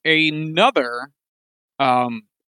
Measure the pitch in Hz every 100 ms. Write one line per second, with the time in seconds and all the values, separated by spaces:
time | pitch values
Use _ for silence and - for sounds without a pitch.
0 | 160 156 156 151 156 160 233 196 123 120
1 | 139 _ _ _ _ _ _ - 135 123
2 | 123 113 - _